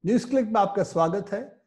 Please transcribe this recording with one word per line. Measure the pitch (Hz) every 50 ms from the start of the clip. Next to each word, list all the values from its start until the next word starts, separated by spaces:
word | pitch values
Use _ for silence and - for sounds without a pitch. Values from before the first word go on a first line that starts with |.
| -
न्यूज | 175 233 240 -
क्लिक | - 277 262 240
में | 214 220 220
आपका | 196 196 196 202
स्वागत | 185 - - 170 165 165 175 202 - -
है। | 202 208 262 - - _ _